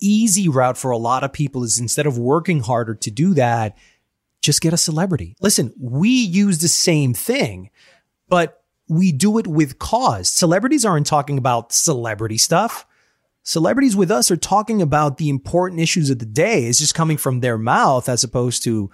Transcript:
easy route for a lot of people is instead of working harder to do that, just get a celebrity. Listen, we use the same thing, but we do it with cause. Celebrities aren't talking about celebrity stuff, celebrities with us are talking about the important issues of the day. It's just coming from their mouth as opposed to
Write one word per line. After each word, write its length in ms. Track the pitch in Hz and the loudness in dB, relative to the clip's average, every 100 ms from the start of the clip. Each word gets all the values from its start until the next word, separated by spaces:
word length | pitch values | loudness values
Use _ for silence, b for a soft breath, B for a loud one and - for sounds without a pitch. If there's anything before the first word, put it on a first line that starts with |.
easy 480 | 196 214 226 185 180 | 0 2 2 2 2
route 300 | 131 127 123 | 2 2 0
for 120 | 131 | -4
a 60 | 117 | -2
lot 280 | 117 127 | 0 -2
of 80 | 135 | -2
people 280 | - 143 131 | -4 -4 -4
is 160 | 120 - | -2 -2
instead 280 | 120 - 147 | -2 -2 -2
of 100 | 120 | 0
working 440 | 120 160 165 160 | 0 0 0 -2
harder 340 | 110 120 113 | 0 -2 -2
to 160 | 107 - | -6 -6
do 240 | 107 180 | 0 2
that, 420 | 160 120 117 107 b b b b _ _ _ | 2 2 0 -2 b b b b _ _ _
just 220 | - 147 | -2 0
get 100 | 165 | 0
a 60 | 170 | 0
celebrity. 580 | - 156 190 156 85 - | -2 -2 -2 -2 -6 -2
Listen, 320 | 202 208 127 - | 0 0 -2 -6
we 300 | 123 131 208 | -6 0 2
use 520 | 254 220 180 202 165 | 2 2 2 2 2
the 80 | 165 | 0
same 440 | - - 156 135 | 0 2 2 2
thing, 560 | 117 - 262 156 92 95 b b b b _ _ | -2 -2 -2 -2 -6 -16 b b b b _ _
but 320 | 180 165 - _ _ - | 0 0 -6 _ _ -4
we 240 | 160 190 | 0 2
do 240 | 139 196 220 | 2 0 0
it 100 | 202 | 0
with 320 | 156 147 - | 0 0 -2
cause. 520 | - 233 254 107 92 | -4 0 0 0 -2
Celebrities 560 | - 170 180 254 302 226 | 0 2 2 2 0 2
aren't 200 | 156 143 | 0 0
talking 300 | 151 135 143 | 0 0 -2
about 360 | 127 120 113 | 0 -2 -2
celebrity 680 | - - 127 117 104 110 110 | -2 0 -2 -4 -6 -4 -2
stuff, 480 | - 170 226 - - _ _ _ _ _ | 2 2 0 -4 -16 _ _ _ _ _
celebrities 540 | - 165 170 240 277 202 | -6 -2 0 2 2 4
with 140 | 175 | 2
us 200 | 233 226 | 2 0
are 60 | 175 | -2
talking 460 | - 202 214 220 | 0 0 0 0
about 340 | 156 147 151 135 | 2 2 0 -2
the 120 | 151 | -4
important 520 | 135 - 175 185 170 | -4 -2 -2 -2 -2
issues 300 | 165 185 143 | -2 0 0
of 80 | 123 | -2
the 80 | 110 | -4
day. 380 | 110 196 208 | 0 2 2
It's 140 | 120 120 | 0 0
just 160 | 151 | 0
coming 220 | - 160 151 | 0 0 0
from 240 | 139 127 | -2 -2
their 160 | 123 113 | -2 -2
mouth 500 | 113 180 214 131 127 | 0 2 2 2 0
as 140 | 123 | -2
opposed 380 | 127 127 123 - | -2 -2 -2 -2
to 260 | 123 110 98 | -2 -2 -4